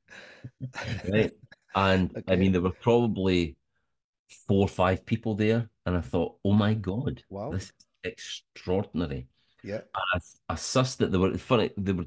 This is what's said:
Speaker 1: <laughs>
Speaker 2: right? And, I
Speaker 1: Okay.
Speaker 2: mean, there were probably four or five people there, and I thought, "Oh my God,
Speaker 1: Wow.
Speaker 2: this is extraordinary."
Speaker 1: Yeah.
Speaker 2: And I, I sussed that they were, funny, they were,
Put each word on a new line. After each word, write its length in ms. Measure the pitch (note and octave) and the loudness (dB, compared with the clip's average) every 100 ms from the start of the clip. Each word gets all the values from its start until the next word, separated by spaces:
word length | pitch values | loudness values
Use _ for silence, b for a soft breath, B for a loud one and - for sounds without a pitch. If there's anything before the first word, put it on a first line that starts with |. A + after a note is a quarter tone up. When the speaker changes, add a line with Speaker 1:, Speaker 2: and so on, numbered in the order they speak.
| _ B B B | _ B B B
Speaker 1:
<laughs> 640 | B2+ - C3 - - F#2+ F2+ | -20 -14 -14 -10 -8 -8 -2
Speaker 2:
right? 240 | G#2+ G#2 - - - _ | 0 0 -4 -20 -20 _
And, 380 | F#2+ F#2+ F#2+ F2+ - | 2 4 4 2 -2
I 20 | |
Speaker 1:
Okay. 160 | - F#2 | 0 4
Speaker 2:
mean, 160 | F#2+ | 4
there 80 | F#2 | 4
were 80 | F2+ | 0
probably 880 | - A#2 A#2+ A#2 F#2+ F#2+ F2+ D#2+ - _ _ _ _ _ _ _ - - | 0 2 4 2 0 2 2 0 -6 _ _ _ _ _ _ _ -10 0
four 140 | G2 | 2
or 40 | G2 | 2
five 360 | - F#2 F#2+ | 2 2 2
people 300 | - A2+ A2+ | -2 -4 -2
there, 340 | G#2 G#2+ A#2 A2+ _ | 0 2 2 -2 _
and 120 | F#2 F2+ | -2 -2
I 40 | |
thought, 380 | - F2 E2 - | -2 -2 -2 -2
"Oh 80 | G2 | 2
my 220 | G#2 G#2 | 4 4
God, 480 | A2 F#2 G#2 C3 B2+ - | 0 -2 -4 -4 -6 -12
Speaker 1:
Wow. 220 | G2 A#2+ | -12 -8
Speaker 2:
this 120 | D#3+ | -8
is 80 | - _ _ _ | -10 _ _ _
extraordinary." 1300 | F#2 - - - _ - - F#2 G#2 D#2+ D#2+ C2+ B1+ _ _ _ | -12 -12 -14 -14 _ -12 -4 -2 -2 -4 -4 -6 -12 _ _ _
Speaker 1:
Yeah. 140 | F#2+ G#2+ - | -10 -10 -10
Speaker 2:
And 280 | G2 F#2 F2+ - - - | -8 -4 -6 -6 -16 -10
I, 40 | |
I 40 | E2+ | -8
sussed 400 | - C3 C3 - | -2 0 0 0
that 140 | - | 0
they 60 | F#2 | 2
were, 180 | F#2 - | 2 0
funny, 320 | - A#2+ F2+ - | 0 0 0 -2
they 160 | F#2+ | -2
were, 140 | F2+ | -2